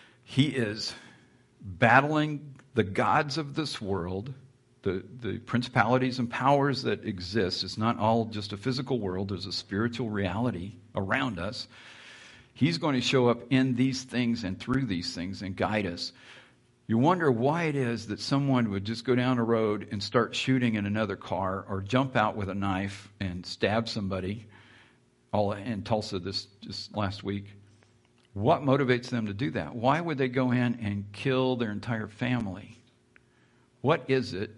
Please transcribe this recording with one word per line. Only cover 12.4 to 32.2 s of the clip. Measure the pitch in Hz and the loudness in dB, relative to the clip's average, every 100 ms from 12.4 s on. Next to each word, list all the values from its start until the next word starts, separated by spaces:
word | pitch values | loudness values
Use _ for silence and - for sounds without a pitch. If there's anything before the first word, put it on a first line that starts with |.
| - | -20
He's | - 139 170 | 0 0 2
going | 160 131 | 0 0
to | |
show | 117 135 123 | 2 4 4
up | 120 - | 2 2
in | 131 131 120 | 2 2 2
these | 135 127 | 0 0
things | - 117 120 117 98 | -4 -2 0 0 -4
and | 92 | -6
through | - 131 131 | -2 -2 0
these | 90 87 | -2 -4
things | - 87 98 | -6 -8 -6
and | 95 98 | -8 -2
guide | 95 107 98 | 0 2 0
us. | 85 - - - - - _ _ _ - | -4 -10 -12 -20 -20 -20 _ _ _ -2
You | 113 | 2
wonder | 139 180 160 | 4 4 4
why | 117 127 160 | 4 2 2
it | 170 143 | 0 0
is | 123 117 101 | 0 -2 -4
that | 101 | -8
someone | - 139 139 127 117 | 0 0 4 2 2
would | 98 98 | -2 -4
just | 113 | -6
go | - | 0
down | 123 123 127 | 2 4 2
a | |
road | 113 113 110 104 - | 2 2 2 0 -4
and | 104 | -6
start | 98 127 113 - | 0 2 2 0
shooting | - 131 123 110 | 2 2 4 2
at | 101 | 0
another | 107 107 95 | 0 0 -2
car, | - 87 95 95 - | -4 -2 -2 -2 -4
or | 98 | -6
jump | 98 123 135 131 | 0 2 2 2
out | 107 107 | 2 0
with | 95 | -4
a | 98 | -2
knife | 98 95 101 101 - - | 0 0 -2 -6 -16 -6
and | 98 87 87 | -6 -4 -10
stab | - 104 110 113 | -2 0 2 0
somebody, | - 98 95 95 107 - - - - - _ _ _ _ | -4 -4 -4 -4 -6 -10 -20 -20 -20 -20 _ _ _ _
all | 101 101 | 0 0
in | 104 104 107 | -2 -6 -6
Tulsa | 98 110 104 98 | 0 -2 0 -6
this, | 90 98 - _ | -4 -6 -8 _
just | - 95 - 104 | -14 -14 -10 -2
last | 101 98 101 | -2 -2 -6
week. | 101 101 - - - _ _ _ _ _ | -6 -8 -18 -20 -20 _ _ _ _ _
What | 101 110 156 | -2 2 2
motivates | 143 131 131 123 123 | 4 4 4 2 2
them | 120 107 | -4 -4
to | |
do | 101 147 | -2 -2
that? | 131 78 117 | -2 -6 -2
Why | 117 151 | 2 2
would | 170 143 | 0 -2
they | 131 | 0
go | 123 127 | 0 2
in | 123 123 117 | 2 2 0
and | 104 101 101 | -4 -4 -6
kill | - 139 131 127 127 | -4 0 2 2 0
their | 117 | -2
entire | 104 101 113 104 | -4 -4 -4 -4
family? | - | -4